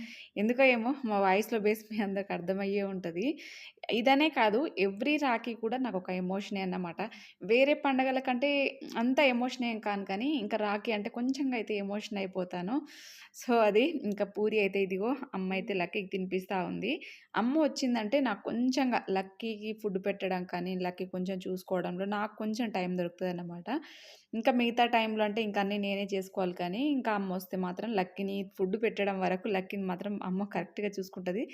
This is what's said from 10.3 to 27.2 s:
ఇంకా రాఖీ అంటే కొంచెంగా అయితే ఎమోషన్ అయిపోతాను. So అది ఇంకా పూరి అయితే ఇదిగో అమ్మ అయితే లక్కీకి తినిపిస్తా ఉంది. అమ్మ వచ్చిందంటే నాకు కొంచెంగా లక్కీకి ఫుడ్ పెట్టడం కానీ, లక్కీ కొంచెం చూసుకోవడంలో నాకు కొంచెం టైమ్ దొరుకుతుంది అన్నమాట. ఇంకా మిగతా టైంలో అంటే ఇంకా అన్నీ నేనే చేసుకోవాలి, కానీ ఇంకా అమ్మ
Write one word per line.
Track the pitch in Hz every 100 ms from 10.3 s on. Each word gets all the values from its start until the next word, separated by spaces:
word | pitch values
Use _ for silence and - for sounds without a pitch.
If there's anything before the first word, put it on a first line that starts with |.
| 294
ఇంకా | 202 214 208
రాఖీ | 208 233 208
అంటే | 214 240
కొంచెంగా | 247 277 269 240
అయితే | 208 208 196
ఎమోషన్ | 208 - 202
అయిపోతాను. | 190 185 180 180 180 285 294 - - - - -
So | - 233 208
అది | 208 294 320 208
ఇంకా | 202 202 202
పూరి | 214 214
అయితే | 196 196 190
ఇదిగో | 190 226 277 - 190
అమ్మ | 185 190
అయితే | 185 190
లక్కీకి | 175 214 185
తినిపిస్తా | 196 185 185 185 190 175
ఉంది. | 175 196 349 - - - 185
అమ్మ | 240 311 285
వచ్చిందంటే | 269 262 240 208 247 254
నాకు | 202 -
కొంచెంగా | 226 254 269 254 214 - 190
లక్కీకి | 190 - 226 208 214 220
ఫుడ్ | 208 185 202
పెట్టడం | 196 190 185 180
కానీ, | 180 180 185 180
లక్కీ | 175 185 185
కొంచెం | 185 190 190
చూసుకోవడంలో | 185 - 185 180 180 202 208
నాకు | 214 -
కొంచెం | 214 214 233 190
టైమ్ | 180 180
దొరుకుతుంది | 175 - 185
అన్నమాట. | 175 175 175 190 294 - - - - - 220
ఇంకా | 262 247
మిగతా | 233 240 240
టైంలో | 233 220 214 214
అంటే | 208 214
ఇంకా | 202
అన్నీ | 202 208
నేనే | 202 196 196
చేసుకోవాలి, | 196 190 202 180 180
కానీ | 175 208 302
ఇంకా | 269 233
అమ్మ | 208